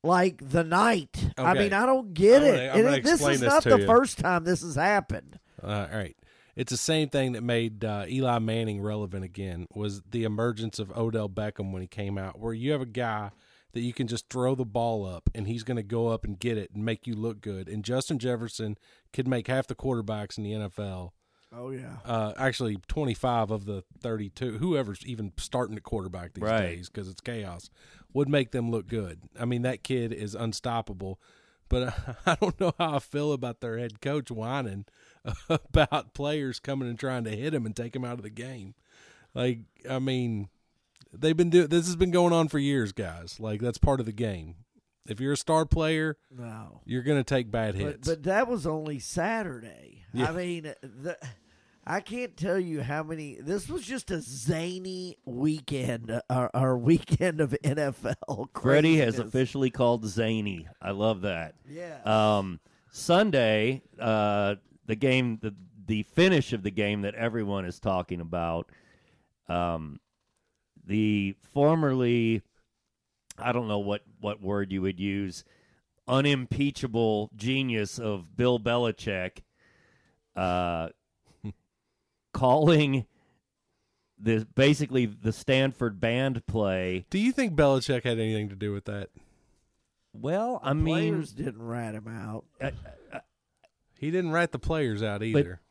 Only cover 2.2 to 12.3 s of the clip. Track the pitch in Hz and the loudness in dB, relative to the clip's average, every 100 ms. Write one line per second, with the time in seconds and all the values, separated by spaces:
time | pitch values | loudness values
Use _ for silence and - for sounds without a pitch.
2.2 | 196 269 294 139 131 202 240 277 247 339 | 10 12 10 6 4 6 6 6 4 4
3.2 | - 269 254 294 127 104 101 240 269 - | 4 4 6 6 8 8 8 6 6 0
4.2 | 170 180 165 180 170 135 175 208 185 90 | 0 2 2 0 0 0 2 2 0 -8
5.2 | 67 - _ - - 104 92 107 92 - | -8 -20 _ -12 -6 -4 -4 -6 -8 -10
6.2 | _ _ _ - 127 127 - 160 147 143 | _ _ _ -8 -4 -2 0 0 2 0
7.2 | 131 120 120 117 117 107 110 104 98 131 | 0 -2 0 0 0 -2 -4 -2 -2 0
8.2 | 131 120 110 113 110 101 104 107 101 98 | 2 2 2 0 -2 -2 -4 -4 -6 -6
9.2 | 92 90 98 87 87 - 104 101 95 117 | -8 -8 -8 -8 -10 -6 -6 -6 -6 -4
10.2 | 113 107 120 107 113 - 98 117 113 110 | -2 0 -2 -2 -6 -6 -8 -4 -2 -2
11.2 | 104 95 107 - 98 92 92 - 98 98 | -4 -4 -6 -4 -6 -6 -8 -8 -6 -6
12.2 | 95 | -8